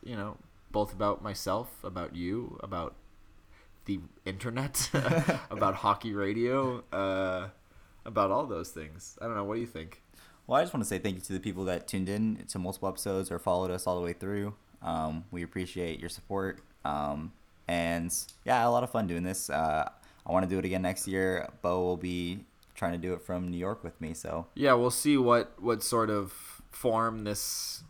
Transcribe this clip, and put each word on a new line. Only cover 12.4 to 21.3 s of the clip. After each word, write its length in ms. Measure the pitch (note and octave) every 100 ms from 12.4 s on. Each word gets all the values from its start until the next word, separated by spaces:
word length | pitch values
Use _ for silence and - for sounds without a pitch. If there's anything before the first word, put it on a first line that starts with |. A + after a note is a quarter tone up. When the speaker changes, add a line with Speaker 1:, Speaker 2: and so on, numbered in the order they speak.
| -
Speaker 2:
to 100 | G2
multiple 300 | F2+ F#2+ F#2+
episodes 420 | F#2 G#2 F#2+ F#2+
or 80 | E2+
followed 320 | - F2+ F#2
us 160 | F2+ -
all 100 | F2+
the 80 |
way 80 | F2
through. 420 | E2+ F#2+ G2+ G#2 G2 - -
Um, 420 | - D#2+ D#2 D#2+ F2+
we 120 | F2+
appreciate 580 | E2+ - F2+ - F2 D#2
your 80 | E2+
support. 520 | - - G2 F#2+ - - -
Um, 480 | - D2 D2 D2 D#2+ - - - -
and, 440 | E2+ E2+ E2+ E2+ - - -
yeah, 220 | - B2 A#2+
a 40 |
lot 120 | A#2+
of 80 | B2
fun 160 | A#2 G2+
doing 160 | E2+
this. 260 | F2+ G2 -
Uh, 400 | C#2+ D#2+ D#2 - - - - -
I 60 |
wanna 160 | F2+ F#2
do 100 | F#2+
it 60 |
again 180 | F#2 F#2
next 240 | F2+ F#2 -
year. 420 | F#2+ F#2